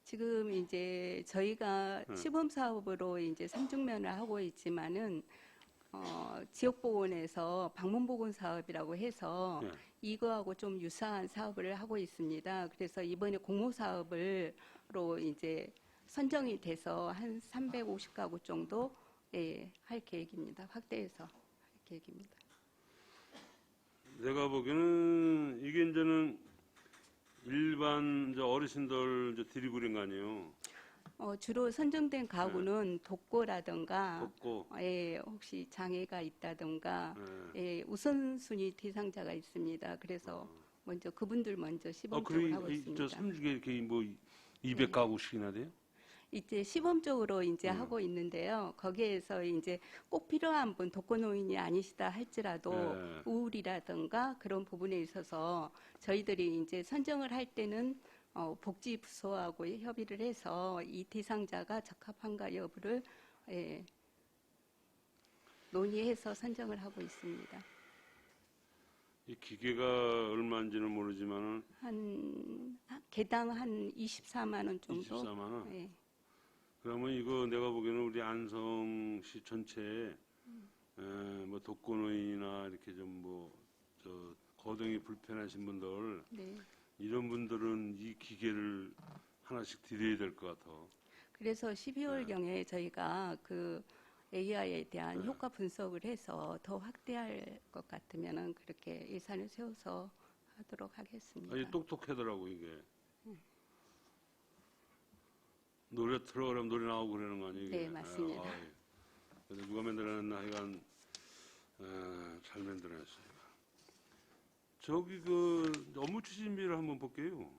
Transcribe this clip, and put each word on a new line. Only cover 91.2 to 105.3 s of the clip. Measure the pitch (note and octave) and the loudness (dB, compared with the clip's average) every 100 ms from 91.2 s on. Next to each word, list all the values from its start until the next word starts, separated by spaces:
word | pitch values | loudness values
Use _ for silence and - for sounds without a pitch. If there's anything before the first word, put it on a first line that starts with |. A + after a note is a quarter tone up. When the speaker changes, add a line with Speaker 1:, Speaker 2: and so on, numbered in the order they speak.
| - | -20
Speaker 1:
그래서 | - A3 A3 A3+ | -6 -4 -2 -4
십이월 | G3+ C#4 C4+ C#4+ C4+ A3+ | -4 -6 -4 -2 -2 -2
Speaker 2:
네. | |
Speaker 1:
경에 | F#3 F3 F#3 F3+ | -2 0 -2 -2
저희가 | F3+ F3 F3 E3+ F3+ F#3+ D#3+ | -4 -4 -2 0 0 -2 -4
그 | - F3+ F3 E3 - - - - _ | -6 -4 -4 -6 -10 -20 -20 -20 _
에이아이에 | F#3 G3 G3+ F#3+ E3+ D#3 | -4 0 0 0 -2 -4
대한 | F3 E3 F3 | -4 -2 -2
Speaker 2:
네. | G3+ | -4
Speaker 1:
효과 | C4+ B3+ | -4 -6
분석을 | - F#3+ - F#3+ F3 | -2 -4 -2 -6 -4
해서 | G#3+ A#3 - D#3 D#3 E3 | -6 -6 -6 -6 -4 -6
더 | - G3 | -6 -6
확대할 | G#3 - - A#3+ A3 - - - _ | -8 -12 -6 -4 -4 -6 -10 -14 _
것 | - - | -14 -12
같으면은 | - - E3 E3+ E3 F3 E3+ | -14 -10 -8 -6 -4 -6 -8
그렇게 | - - - E3 - | -12 -14 -10 -12 -8
예산을 | F#3+ F#3+ G3 G#3 | -10 -6 -8 -8
세워서 | - A#3 A3 F#3 F3+ G3 - - _ _ A3 | -8 -10 -8 -8 -8 -8 -16 -20 _ _ -20
하도록 | G#3+ G#3 G3 - | -16 -12 -12 -12
하겠습니다. | G3+ A3+ - - F3 C3 | -16 -16 -14 -14 -6 -4
Speaker 2:
아니, | B2+ | -2
똑똑하더라고, | F3 D#3+ D#3 - B2+ A2+ G2 F#2 | -2 -2 -8 -4 -4 -2 -4 -6
이게. | F2+ E2 D#2 - _ _ _ A3 | -8 -10 -14 -18 _ _ _ -18
Speaker 1:
음. | F3 - _ _ _ - - _ _ _ _ _ _ _ _ _ _ _ - _ | -18 -20 _ _ _ -20 -20 _ _ _ _ _ _ _ _ _ _ _ -20 _